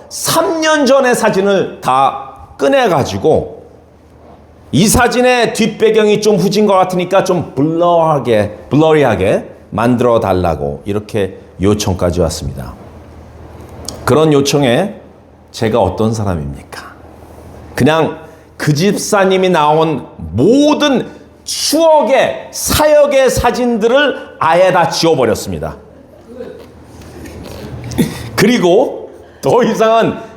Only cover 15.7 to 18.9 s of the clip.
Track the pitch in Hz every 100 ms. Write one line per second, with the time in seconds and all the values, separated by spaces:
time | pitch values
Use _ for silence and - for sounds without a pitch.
15.7 | 117 90 87 110 113 98 85 71 69 -
16.7 | - - - - - - - - - -
17.7 | - 147 160 147 - - - - - 151
18.7 | 147 202